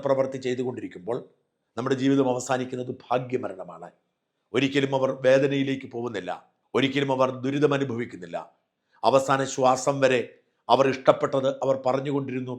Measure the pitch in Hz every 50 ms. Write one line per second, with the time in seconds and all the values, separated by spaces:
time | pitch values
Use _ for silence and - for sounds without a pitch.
0 | 135 139 135 131 135 131 135 131 131 123 127 123 127 127 117 110 104 95 - 92
1 | 90 101 120 127 - - _ _ _ _ _ _ _ _ - 113 123 131 135 127
2 | 131 135 139 139 135 127 123 123 123 - 131 127 127 127 131 123 127 127 - -
3 | - - 120 131 131 123 127 113 104 98 92 92 85 87 85 82 90 85 - _
4 | _ _ _ _ _ _ _ _ _ _ - 123 135 135 139 143 135 135 139 135
5 | 131 135 131 131 131 127 131 135 143 139 139 139 135 135 135 135 - 123 - 117
6 | 120 120 110 95 90 90 85 - - _ _ _ _ _ - 120 135 135 131 143
7 | 139 135 131 127 131 127 123 123 123 135 139 147 147 139 139 139 139 127 113 117
8 | 123 - - 90 90 82 85 82 80 - _ _ _ _ _ _ _ _ _ _
9 | - 113 127 135 135 139 139 135 135 127 - 139 127 127 131 127 - 147 143 139
10 | 135 127 127 120 107 - - _ _ _ _ _ _ - 120 127 135 135 123 -
11 | - 151 139 - 151 - - 135 131 135 135 - 135 135 131 131 - 127 127 135
12 | 135 147 139 139 135 117 123 131 127 123 123